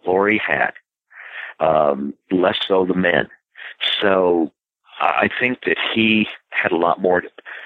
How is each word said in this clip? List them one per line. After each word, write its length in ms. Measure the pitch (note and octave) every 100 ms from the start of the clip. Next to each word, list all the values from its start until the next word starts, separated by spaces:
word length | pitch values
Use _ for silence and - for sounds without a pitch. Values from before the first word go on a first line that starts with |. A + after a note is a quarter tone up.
| F2
Laurie 340 | F#2 G2+ G#2+
had, 280 | - C#2+ A#1 - _ _ _ - - - - -
um, 540 | D#2+ D#2 D2 C#2 C#2+ - _
less 260 | F#2 F#2 F2+ -
so 180 | F#2+ F#2
the 100 | F#2
men. 320 | F2+ E2 A1 - _ - - - - -
So 520 | G2+ F#2+ F2+ E2+ D#2 - _ _ _ -
I 260 | - - G#2 -
think 200 | B2 B2+ -
that 120 | E2 -
he 340 | A2+ A2 A2 G#2+ - _
had 220 | - G#2
a 60 | E2+
lot 240 | E2+ F2
more 220 | F#2 F2+ - - - -